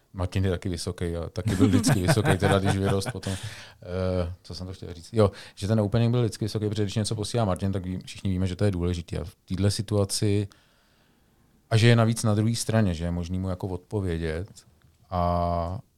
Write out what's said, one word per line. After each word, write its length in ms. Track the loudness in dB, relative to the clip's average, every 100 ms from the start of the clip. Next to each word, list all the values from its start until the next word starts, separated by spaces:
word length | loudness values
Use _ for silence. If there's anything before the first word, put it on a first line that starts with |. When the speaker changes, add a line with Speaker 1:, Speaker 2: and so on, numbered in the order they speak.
| _
Speaker 1:
Martin 320 | -6 -2 0
je 60 | 0
taky 180 | 0 -2
vysoký 480 | -4 -6 -6 -4 -4
a 120 | -6
taky 280 | -6 -2 2
byl 120 | 4
vždycky 320 | 4 4 2
Speaker 2:
<laughs> 40 | 2
Speaker 1:
vysoký, 320 | 2 2 2
teda 200 | 2 2
když 180 | 2 0
vyrost 360 | 0 0 -2
potom. 200 | -6 -6 -6 -8 -14 -18 -18
Eh, 500 | -8 -4 -2 0 -2 -6
co 120 | -14
jsem 120 | -12 -12
to 60 |
chtěl 220 | -12 -14
říct? 140 | -14 -2
Jo, 180 | 4 4 2 -14
že 120 | -6 0
ten 140 | 2
opening 300 | 2 2 2
byl 100 | 2
vždycky 240 | 0 -2
vysoký, 240 | -4 -2 -2
protože 140 | 0
když 120 | -2
něco 200 | -2 -2
posílá 300 | -2 -2 0
Martin, 280 | 0 0 -2
tak 120 | -2
ví-, 180 | -4 -8
všichni 260 | -10 -6 -2
víme, 160 | 0 0
že 100 | 0
to 80 |
je 60 | 0
důležitý. 480 | 2 0 -2 -4 -8
A 60 |
v 120 | -8 -12
téhle 260 | -6 0 0
situaci, 760 | 0 0 0 0 0 0 0 -2 -8 _ _ _ _ _ _ _ _ _ _ 0
a 60 | 4
že 120 | 8
je 80 | 8
navíc 260 | 4 2
na 120 | 2
druhé 200 | 2 2
straně, 400 | 0 0 2 2
že 100 | 0
je 60 | -2
možný 280 | -4 -4 -4
mu 100 | -4
jako 200 | -4 -6
odpovědět. 800 | -8 -6 -4 -2 -2 -4 -4 -8 -14 -20 _ _ _ _
A 680 | -2 0 0 0 -2 -4 -8 -12